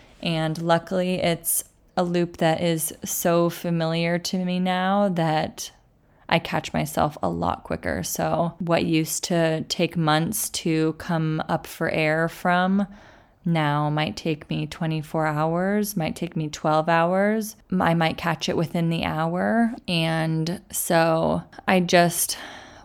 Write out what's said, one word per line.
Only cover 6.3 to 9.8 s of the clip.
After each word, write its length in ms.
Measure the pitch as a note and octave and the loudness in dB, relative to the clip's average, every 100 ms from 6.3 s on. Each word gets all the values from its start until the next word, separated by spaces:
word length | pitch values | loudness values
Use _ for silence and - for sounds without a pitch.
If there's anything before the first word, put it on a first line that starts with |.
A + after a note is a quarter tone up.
| E3 | 0
catch 340 | - E3 - | 0 -6 -4
myself 440 | D3+ D3+ E3 D3+ - | -4 -2 0 0 0
a 60 | E3+ | -4
lot 340 | - F2 - | -2 -2 -4
quicker. 400 | - - E2+ D#2 | -6 -6 -4 -4
So 500 | E3+ - D#3+ D#3+ E3+ - | -4 -4 -2 0 -2 -2
what 260 | E3+ E3 | -2 0
used 380 | E3+ D#3+ D#3+ - | 2 0 0 -4
to 400 | - E3+ D#3+ D#3+ - | -2 2 2 0 -4
take 260 | - | -2